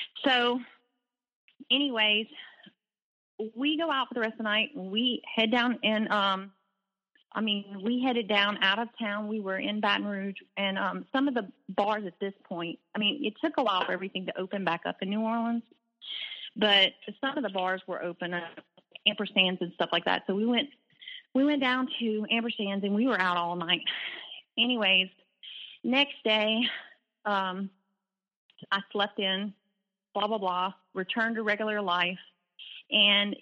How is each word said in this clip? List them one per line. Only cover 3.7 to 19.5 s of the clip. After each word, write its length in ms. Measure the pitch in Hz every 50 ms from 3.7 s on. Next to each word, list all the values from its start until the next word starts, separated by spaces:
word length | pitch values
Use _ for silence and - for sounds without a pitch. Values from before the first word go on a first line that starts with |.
| 311 294
go 120 | 330 320
out 180 | 285 269 254 240
for 60 | 247
the 60 | 247
rest 120 | 226 220 220
of 60 | -
the 60 | 220
night. 260 | 214 208 214 220 - -
We 480 | - 185 190 196 220 240 254 233 - - - -
head 160 | - 226 220
down 280 | 233 240 240 247 233 - -
and, 280 | 214 220 214 220 -
um, 420 | 208 208 196 196 190 190 196 196 - _ _ _ _ _ _ _ _ _ _ _ _ _ _ _ -
I 80 | 208
mean, 420 | 220 220 208 202 196 196 202 196 185
we 180 | 220 247 247 247
headed 240 | 262 247 240 220
down 320 | 185 214 202 202 208 208 202
out 200 | 190 190 196 220
of 80 | 233 220 - -
town. 300 | 233 208 202 208 214 208
We 120 | 214 220
were 180 | 202 190 190 190
in 220 | - 196 208 214
Baton 240 | 208 208 202 202 202
Rouge, 320 | 202 202 196 196 202 190 - - _ _
and, 200 | - 196 196 190
um, 300 | 196 196 185 185 185 185 - -
some 160 | 262 277 285
of 60 | 254
the 160 | 233 202 180 - _ _ -
bars 360 | 190 - 202 208 214 214 208
at 140 | 185 165 -
this 160 | 202 196 196 _ -
point, 340 | - 180 170 170 170 160 - _ _ -
I 40 | 214
mean, 260 | - - - - -
it 100 | 214 214 - -
took 140 | 320 302
a 60 | - 269
while 220 | 214 196 180 -
for 80 | - 185
everything 340 | 185 190 196 - 190 185
to 120 | - - -
open 260 | 190 190 - 202 190
back 180 | 170 165 170 -
up 120 | 175 - -
in 100 | 190 190
New 100 | 202 214
Orleans, 420 | 220 220 226 233 226 233 233 233 - _ _ _ _ _ _ _ - - - - - - - - - - -
but 360 | 220 208 208 202 196 190 180 - _ - - 214 -
some 160 | - 269 277
of 80 | 302 254
the 60 | 202
bars 300 | 190 190 180 185 185 185 -
were 160 | - 180 - -
open, 320 | 175 170 - 180 175 175
uh, 140 | 175 170 165 - - - _ _ _ _ _ - - -
ampersands 540 | 208 208 - 208 196 - 196 185 185